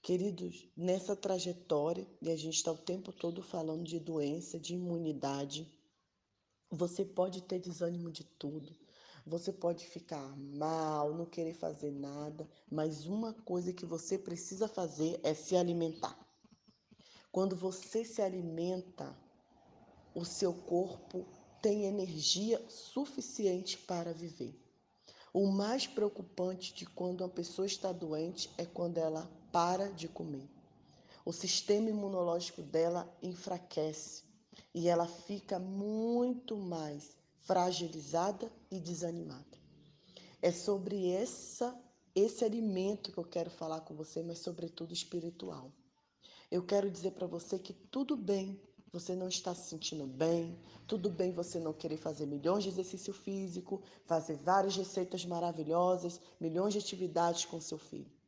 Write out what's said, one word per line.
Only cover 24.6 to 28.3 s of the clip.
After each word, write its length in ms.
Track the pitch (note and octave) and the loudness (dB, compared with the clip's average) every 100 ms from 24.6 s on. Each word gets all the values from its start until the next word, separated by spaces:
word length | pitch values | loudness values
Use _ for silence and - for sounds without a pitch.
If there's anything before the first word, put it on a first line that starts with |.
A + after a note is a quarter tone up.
| - _ _ _ - - - | -20 _ _ _ -20 -20 0
O 140 | F#3+ G3 | 4 6
mais 400 | G3 G#3 C4 - | 6 4 2 0
preocupante 840 | - G#3 - F3+ - F#3 F#3 F#3 | 2 2 0 -10 -2 0 0 -8
de 140 | - F3 | -10 -12
quando 340 | - F3+ F3+ | -4 -2 0
uma 80 | F#3 | -2
pessoa 380 | F3+ E3+ - G3 | -4 -4 0 0
está 260 | - F#3+ | 0 -2
doente 580 | F3 E3 D3+ E3 | -2 -2 0 -2